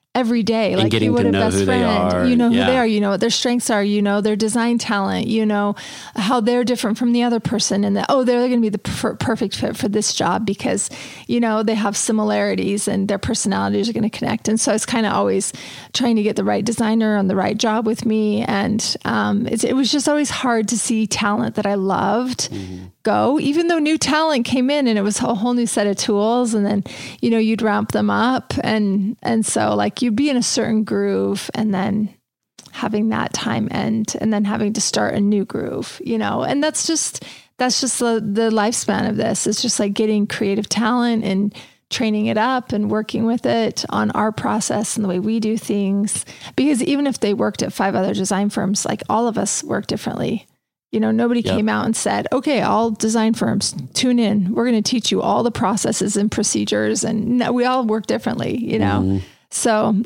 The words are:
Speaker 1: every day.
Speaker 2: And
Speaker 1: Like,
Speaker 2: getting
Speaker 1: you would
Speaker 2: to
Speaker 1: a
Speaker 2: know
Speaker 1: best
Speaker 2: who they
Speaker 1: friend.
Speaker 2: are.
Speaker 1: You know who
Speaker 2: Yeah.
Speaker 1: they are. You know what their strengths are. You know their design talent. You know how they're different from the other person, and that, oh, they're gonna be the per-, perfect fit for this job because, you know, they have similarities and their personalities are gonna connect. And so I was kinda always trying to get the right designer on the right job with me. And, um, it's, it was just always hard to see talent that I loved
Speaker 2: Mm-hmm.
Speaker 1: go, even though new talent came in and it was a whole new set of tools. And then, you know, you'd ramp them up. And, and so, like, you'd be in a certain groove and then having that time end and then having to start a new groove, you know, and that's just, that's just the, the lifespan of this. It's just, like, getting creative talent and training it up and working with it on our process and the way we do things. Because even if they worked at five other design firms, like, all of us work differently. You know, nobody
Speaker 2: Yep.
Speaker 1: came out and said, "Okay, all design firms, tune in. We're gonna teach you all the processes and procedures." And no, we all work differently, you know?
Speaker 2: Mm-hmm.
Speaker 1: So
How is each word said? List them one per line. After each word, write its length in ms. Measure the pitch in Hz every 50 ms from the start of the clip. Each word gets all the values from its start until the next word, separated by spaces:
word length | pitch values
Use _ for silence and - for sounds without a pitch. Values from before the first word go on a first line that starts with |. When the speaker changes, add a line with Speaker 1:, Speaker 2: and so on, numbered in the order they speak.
| _ _ -
Speaker 1:
every 300 | 247 254 226 240 233 202
day. 280 | 226 226 226 220 185
Speaker 2:
And 100 | - 190 -
Speaker 1:
Like, 80 | 107
Speaker 2:
getting 160 | 214 - 214
Speaker 1:
you 40 | 107 -
would 100 | - 98
Speaker 2:
to 40 |
Speaker 1:
a 40 | 98 98
Speaker 2:
know 60 | 95
Speaker 1:
best 160 | 98 92 92
Speaker 2:
who 80 | 98 98
they 140 | 95 95 95
Speaker 1:
friend. 320 | 90 90 90 90 90 90 90
Speaker 2:
are. 120 | 90 87
Speaker 1:
You 120 | - 247
know 100 | 240 240 240
who 60 | 233
Speaker 2:
Yeah. 120 | 240 -
Speaker 1:
they 100 | - 254
are. 100 | 262 233
You 140 | 226 214 208
know 80 | 202 196
what 100 | 196 -
their 100 | 226 233
strengths 400 | - - - 247 240 247 - -
are. 140 | 233 202 202
You 180 | 208 208 208
know 200 | 202 202 202 208
their 160 | 202 214 214
design 400 | 196 220 214 214 240 226 240 240
talent. 500 | 233 - - 214 202 196 196 190 185 -
You 180 | - 220 220 220
know 300 | 214 208 202 208 208 202 - - - - - - - -
how 240 | 240 185 214 262 240
they're 240 | 208 240 247 247 247
different 340 | 226 247 233 - 202 226
from 140 | - 254 240
the 100 | 240 240 240
other 180 | 240 233 220
person, 420 | - - 226 196 - - 196 202 208
and 140 | 202 196
that, 80 | 202 -
oh, 160 | - - 269 247
they're 240 | 247 240 240 247
gonna 140 | 247 247 240
be 80 | 226 214
the 80 | 202
per-, 380 | - - - - - - - -
perfect 400 | - - - 226 - 220 202 -
fit 180 | - - - 220
for 140 | - 262 214
this 240 | 202 214 208 - -
job 320 | - 196 175 185 - 226
because, 440 | 196 202 - - - 190 196 - - - - - - - - -
you 140 | - 233 240
know, 220 | 233 226 214 220 220
they 120 | 226 220
have 220 | 208 214 202 208
similarities 880 | - - - 220 214 214 214 208 208 202 208 190 185 185 190 202 208 -
and 220 | 202 190 196 196 202
their 80 | 196
personalities 720 | 196 - - 226 - - 202 190 196 196 202 208 202 196 233
are 40 | 220
gonna 160 | 226 214 220
connect. 380 | - - - - 226 226 -
And 100 | - 220
so 140 | 226 - 269
I 40 | -
was 100 | 208 -
kinda 280 | - 240 226 220 202 -
always 380 | 202 202 202 190 190 185 - - - - - - - - -
trying 240 | - - 254 240 226
to 80 | 220 202
get 140 | 214 214
the 80 | 302 -
right 180 | 208 208 196 208
designer 540 | 226 226 - 226 220 220 226 220 214 208
on 100 | 202 196
the 80 | 185 185
right 220 | 190 185 - 214
job 280 | 220 - 220 214 233 220
with 200 | 214 226 - -
me. 360 | 226 214 220 214 208 208 214 -
And, 520 | - 208 196 202 - 214 226 - - - - -
um, 440 | - - 214 - - 202 202 247
it's, 180 | - - 220 -
it 80 | - 254
was 160 | 269 277 226
just 160 | - 285 -
always 220 | 311 294 294 294 -
hard 400 | - - - 247 233 220 220 196
to 80 | 247
see 300 | 196 - - 226 220 220
talent 480 | 202 262 - 220 208 208 220 240 226 220
that 100 | 214 208
I 80 | 202 202
loved 760 | 196 190 196 185 - - 196 208 233 254 254 247 - - - 104
Speaker 2:
Mm-hmm. 320 | 101 95 92 92 92 92 90 - _ -
Speaker 1:
go, 340 | 113 110 104 107 - 190 220
even 280 | - 277 285 339 339
though 100 | 339 339
new 220 | 320 294 302 320 -
talent 460 | - 254 302 302 320 320 294 240 240
came 240 | - 247 254 247 262
in 160 | 294 294 269
and 100 | 233 220
it 60 | 208 196
was 160 | 208 202 -
a 140 | 240 233 226
whole 180 | 190 220 247 247
new 140 | 240 233
set 180 | - - 233 208
of 100 | 208 196
tools. 600 | - - - 208 202 208 220 240 247 247 226 226
And 100 | 208 202
then, 180 | 202 208 202 - - - - - - - -
you 80 | - 233
know, 80 | 226
you'd 240 | 226 220 220 226 214
ramp 300 | 226 214 208 208 214 -
them 180 | - 208 208 208
up. 440 | 202 202 220 254 262 233 - - - 285 -
And, 520 | - 220 220 208 196 190 208 190 208 247 -
and 240 | - 233 233 226 214
so, 300 | - - - 214 220 208
like, 260 | 208 208 214 - -
you'd 140 | 240 240 208
be 120 | 226 285 302
in 80 | 269
a 40 | 247 -
certain 400 | - - 262 226 226 220 220 208
groove 680 | - 214 202 202 202 196 190 196 196 196 190 - - -
and 180 | - 214 214
then 380 | 196 190 190 208 202 214 214 202 - _ _ _ _ _ _ _ _ - - -
having 380 | - - - - 214 208 220 220
that 220 | 220 - - - -
time 340 | - - 214 214 - 214 -
end 440 | - - - 220 220 226 214 - - -
and 140 | - 220 214
then 100 | 202 208
having 300 | 202 214 220 214 202 220
to 80 | 214
start 320 | - - - - 214 202 -
a 60 | -
new 260 | 202 202 208 202 190
groove, 560 | - - - - - - - 220 - - - 359
you 140 | 254 226
know, 260 | 220 208 202 208 - -
and 200 | 247 269 285 294
that's 220 | 311 311 - -
just, 380 | - 330 302 - - - - - - - - - _ _
that's 220 | - 254 254 - -
just 200 | 277 247 - -
the, 200 | 240 233 226 220
the 280 | 220 208 196 220 226 226
lifespan 580 | 220 220 208 233 247 - - - 196 196 202 -
of 60 | 214
this. 300 | 214 - - 208 - -
It's 140 | - 220 -
just, 180 | - 233 - -
like, 140 | 208 202 202
getting 340 | - 220 214 214 208 202
creative 400 | - - - 220 196 196 214 208
talent 560 | - - 208 233 214 247 247 240 240 233 226 -
and 300 | - 190 190 208 208 - - - - _ _ _ -
training 360 | - - 240 220 214 214 214
it 120 | 226 226
up 360 | 214 220 254 262 254 247 - -
and 160 | 208 208 208
working 340 | 208 214 214 - - 214 226
with 200 | 226 240 240 -
it 400 | - 240 226 220 - - - - -
on 220 | - 208 214 214
our 200 | - - 208 220
process 640 | 214 - - 233 214 226 - - 233 214 226 - -
and 80 | 226 208
the 40 | 190
way 100 | 180 180
we 200 | 202 214 226 233
do 180 | 214 214 220
things. 680 | 220 - - 214 202 202 190 196 202 208 202 - - - - - - - - -
Because 280 | - 262 302 294 220 -
even 240 | - 285 277 285
if 120 | 277 - -
they 140 | - 202 202
worked 280 | - 208 214 202 - -
at 80 | -
five 240 | - - 196 196 202
other 180 | - 185 - 208
design 360 | 202 190 - 202 190 208 208
firms, 340 | - 208 202 190 202 - -
like, 200 | - 214 - - -
all 180 | 214 220 240
of 100 | 233 220
us 260 | 214 - 208 - - -
work 240 | - - 202 208
differently. 600 | - - 214 - - - - - - 226 202 - _ _ _ _ _ _ _ _ _
You 80 | - 214
know, 120 | 220 220
nobody 300 | 220 220 240 240 240 240
Speaker 2:
Yep. 140 | 214 190 190
Speaker 1:
came 120 | 208 214 214
out 160 | 214 214 208
and 100 | 214 226
said, 300 | - - 196 202 208 - -
"Okay, 300 | 247 277 - 311 277 214
all 300 | - - 202 214 233 226
design 420 | 214 - 226 220 220 226 220 220 220
firms, 420 | - - 233 202 202 - - - - 131 - -
tune 240 | - 262 254 247
in. 360 | 240 226 196 208 208 185 185 233
We're 100 | 240 233
gonna 160 | 254 233 214
teach 300 | 220 - 262 233 - -
you 100 | 196 -
all 220 | - 190 202 240 226
the 80 | 240
processes 640 | 226 - 226 190 220 196 - - 220 - 185 208 202
and 160 | 196 208 220
procedures." 720 | - - 208 - - 208 208 - 208 208 214 220 220 208 -
And 340 | - 233 214 - 233 247 247
no, 120 | 240 254
we 140 | 247 247 240
all 180 | 254 254 262 240
work 220 | 214 214 220 -
differently, 500 | - 214 226 - - - - - - - 247 -
you 160 | - - 110
know? 220 | 104 101 104 98 95
Speaker 2:
Mm-hmm. 140 | 95 98 95 95 - - _ _ _
Speaker 1:
So 440 | - - - 240 214 214 214 220 214 190 233